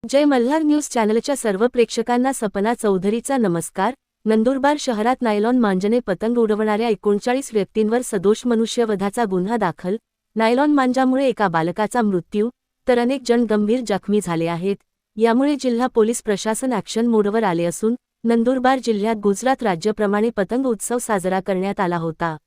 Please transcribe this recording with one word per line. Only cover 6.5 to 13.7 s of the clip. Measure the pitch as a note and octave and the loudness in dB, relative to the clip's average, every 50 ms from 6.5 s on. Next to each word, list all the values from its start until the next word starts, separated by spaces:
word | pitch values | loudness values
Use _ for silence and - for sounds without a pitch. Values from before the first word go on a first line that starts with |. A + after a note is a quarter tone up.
| G#3+ G#3 G#3+ G#3+ G#3+ G#3 A3+ A#3+ | 2 0 0 0 0 0 0 -2
एकोणचाळीस | A3 - - G#3 G3+ G#3 - B3 B3 C4 C#4 - - | -2 0 0 0 0 0 0 -2 -2 -2 -4 -4 -2
व्यक्तींवर | G#3+ F#3+ - _ A3 A3 G#3 A3+ B3 B3+ | -2 -2 -2 _ 0 0 2 0 -2 -2
सदोष | - - G3 E3+ G3 G#3+ - - | -2 -6 0 2 2 0 2 0
मनुष्यवधाचा | B3 A#3+ A3 A3+ G#3+ - B3 A#3 A3 G#3+ F#3+ G3 G3+ - A#3+ A#3+ G#3 | 0 0 0 0 0 0 -2 0 0 0 -2 -2 -4 -2 -2 -2 0
गुन्हा | F#3+ F#3 F3+ G3 A#3+ A#3+ | 0 -2 -2 -2 -2 -2
दाखल. | G#3 F3 D#3 - - F3+ G3 A3+ _ _ _ _ _ _ _ | -2 -2 -4 -4 -6 -6 -6 -6 _ _ _ _ _ _ _
नायलॉन | G#3+ A3 A3+ A#3+ B3 C#4+ D4+ | 0 2 2 2 2 2 2
मांजामुळे | D4 C#4+ C4 B3+ B3 C4 C4 B3+ B3+ C4 C#4 C4 | 2 2 2 2 2 2 2 2 2 2 0 0
एका | A3 - G#3+ F#3+ | 0 0 0 0
बालकाचा | E3 E3 D#3+ F3 F3 - G#3+ G3+ - A#3+ | 0 0 0 0 -2 -2 -4 -2 0 0
मृत्यू, | G#3+ G#3 F#3+ F3 E3 _ - G#3 G#3 A#3+ - _ _ _ _ _ _ - | 0 0 0 -2 -4 _ -2 -2 -2 -2 -4 _ _ _ _ _ _ 0
तर | B3 A#3+ | 2 2
अनेक | A#3+ A#3+ C4+ C#4 B3+ | 2 0 -2 -2 0
जण | - A#3 A#3+ A#3+ G#3+ | 0 2 2 2 2
गंभीर | G#3+ G#3 G#3 G#3 | 2 0 2 2